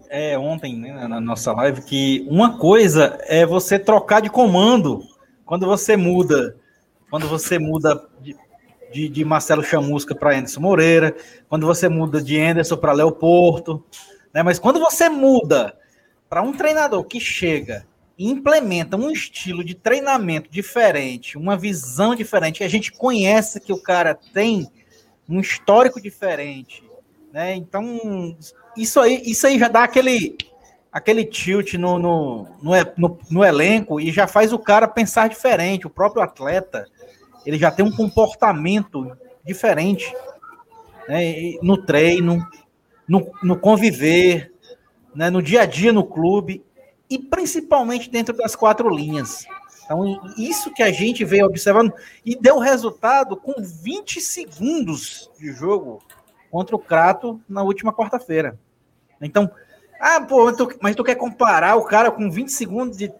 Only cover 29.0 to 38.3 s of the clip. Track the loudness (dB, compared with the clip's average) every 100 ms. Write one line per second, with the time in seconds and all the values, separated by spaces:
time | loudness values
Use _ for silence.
29 | 4 2 -4 0 2 4 4 4 2 2
30 | 2 0 -2 -10 -18 _ _ _ _ -6
31 | 0 0 0 -6 -2 -2 -2 -4 -2 0
32 | 0 0 -2 -8 -12 -10 2 2 2 0
33 | -2 -2 -4 4 4 4 4 2 0 -4
34 | -2 0 2 4 2 0 2 4 4 0
35 | -2 0 0 0 0 0 0 -4 -6 -2
36 | -2 0 -4 -4 -4 -4 -4 -10 -12 _
37 | -20 _ _ _ -6 0 2 2 0 0
38 | -2 2 0